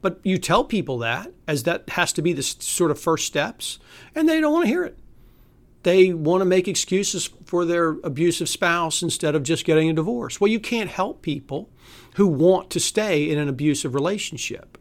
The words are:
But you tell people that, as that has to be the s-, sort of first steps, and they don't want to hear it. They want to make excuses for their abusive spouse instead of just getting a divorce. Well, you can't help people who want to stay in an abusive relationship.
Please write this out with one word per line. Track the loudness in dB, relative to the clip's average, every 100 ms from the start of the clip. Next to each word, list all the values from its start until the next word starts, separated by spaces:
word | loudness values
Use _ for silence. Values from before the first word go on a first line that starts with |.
But | -4 -4
you | -2 -2
tell | 2 0
people | 2 -4 -4 -4
that, | -2 -4 -6 -14 -6
as | -2
that | -2 -4 -4
has | -2 -2
to | 0
be | -2
the | -2
s-, | -4 -8
sort | -8 0 0
of | 0
first | 0 -2 -2
steps, | -2 -4 -6 -12 -12 -18 -20 -12
and | 0 2
they | 4
don't | 2
want | 2
to | 2
hear | 0
it. | -2 -10 -20 -20 -20 -20 -20 _ _ _
They | 2 6 6
want | 4 2 2
to | 4
make | 2 2
excuses | -2 -2 0 0 -4 -8 -12 -4
for | -2
their | 0 2 0 -2
abusive | -6 0 0 0 -4
spouse | -2 0 0 -2 -2
instead | -4 -2 -2
of | -2
just | 0 -2
getting | 2 2 4
a |
divorce. | 0 -2 -4 -6 0
Well, | 2
you | 2
can't | -2 -4 -4
help | -4 -4 -4
people | -6 -6 -6 -10 -10 -20 -20 -20 -16 2
who | 2
want | 6 4 4 2
to | -4
stay | -2 -2 0 0 2
in | 0
an | -2
abusive | 0 0 0 -2
relationship. | -2 -2 -2 -6 -8 -8 -10 -14 -20